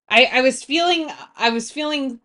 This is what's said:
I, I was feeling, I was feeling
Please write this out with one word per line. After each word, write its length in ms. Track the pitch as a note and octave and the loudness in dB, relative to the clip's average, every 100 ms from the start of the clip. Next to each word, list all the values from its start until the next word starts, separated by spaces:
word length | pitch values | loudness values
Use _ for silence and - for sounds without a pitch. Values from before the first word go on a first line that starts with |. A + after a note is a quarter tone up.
| - | 0
I, 160 | A3+ B3 | 4 4
I 80 | B3 | 4
was 200 | C4 - | 2 0
feeling, 460 | - D#4 F4 E4+ D4+ - - - | -2 0 2 0 -2 -10 -16 -4
I 120 | A#3 | -2
was 200 | A#3 A3+ | -2 -6
feeling 480 | C#4+ D4+ D4 C4+ A#3 | -6 -4 -4 -4 -8